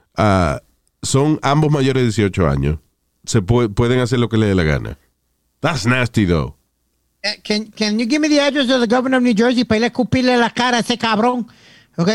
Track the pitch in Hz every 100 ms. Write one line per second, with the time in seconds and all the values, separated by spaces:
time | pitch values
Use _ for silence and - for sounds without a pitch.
0 | _ - 107 95 80 65 - _ _ _
1 | - 135 147 151 135 147 151 147 135 131
2 | 123 104 101 98 80 69 69 78 _ _
3 | _ _ - 120 90 120 117 101 120 127
4 | 120 127 117 110 107 95 78 69 53 -
5 | _ _ _ _ _ _ 143 160 117 127
6 | 120 - 95 82 67 - _ _ _ _
7 | _ _ - 285 - 214 214 - 214 214
8 | 233 302 302 294 285 285 247 262 233 247
9 | 254 262 247 208 240 247 240 214 233 -
10 | 233 262 254 247 233 - 247 240 - 233
11 | 226 214 240 247 208 - - - _ -
12 | 170